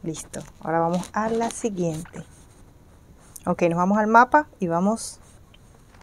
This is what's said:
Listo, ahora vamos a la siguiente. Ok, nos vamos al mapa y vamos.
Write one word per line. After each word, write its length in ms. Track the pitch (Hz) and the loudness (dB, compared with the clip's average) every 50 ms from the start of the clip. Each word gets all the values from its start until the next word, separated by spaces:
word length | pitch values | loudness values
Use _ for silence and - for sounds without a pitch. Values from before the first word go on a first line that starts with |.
| - | -6
Listo, 380 | 165 156 - - - - - - - - - | -8 -8 -8 -12 -12 -14 -14 -14 -14 -20 -12
ahora 180 | - - 160 165 | -6 -2 0 0
vamos 300 | 165 170 175 180 180 - - | 2 2 0 -2 -4 -4 -4
a 160 | 208 214 226 | -4 -2 -2
la 200 | 226 226 226 226 | -2 -2 -2 -2
siguiente. 720 | 220 - - 240 202 180 180 165 156 156 170 - - 170 160 - - - - - - - - - - - - - - - - - - - - - - - - 180 | -4 -4 -6 -4 -2 -2 -2 -2 -2 -6 -10 -12 -14 -16 -16 -16 -20 -20 -20 -20 -20 -20 -20 -20 -20 -20 -20 -20 -20 -20 -20 -20 -20 -20 -20 -20 -20 -10 -4 -4
Ok, 160 | 175 - 175 | -2 0 2
nos 140 | 170 170 170 | 0 2 2
vamos 200 | 180 185 202 214 | 0 2 2 2
al 80 | 214 | 2
mapa 420 | 214 220 233 247 247 - 302 302 - - - | 6 6 6 6 8 4 2 2 2 -8 -6
y 80 | 196 170 | -4 -2
vamos. 520 | 165 170 185 196 220 226 - - - - - - - - - - - - - - - - - - - - | 0 0 0 0 0 -2 -6 -12 -14 -16 -20 -20 -20 -20 -20 -20 -20 -20 -20 -20 -20 -20 -20 -20 -20 -20